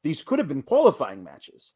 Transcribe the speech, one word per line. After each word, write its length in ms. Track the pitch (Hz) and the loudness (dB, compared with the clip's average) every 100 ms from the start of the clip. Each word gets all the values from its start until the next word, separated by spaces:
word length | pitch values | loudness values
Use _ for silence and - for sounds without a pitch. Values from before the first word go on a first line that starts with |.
These 200 | 151 160 | -4 -6
could 160 | - 277 | -2 -2
have 100 | 185 | -2
been 140 | 135 | -6
qualifying 600 | - 262 277 - 104 98 | 0 4 4 4 -8 -8
matches. 480 | 87 71 - - - | -18 -20 -20 -20 -20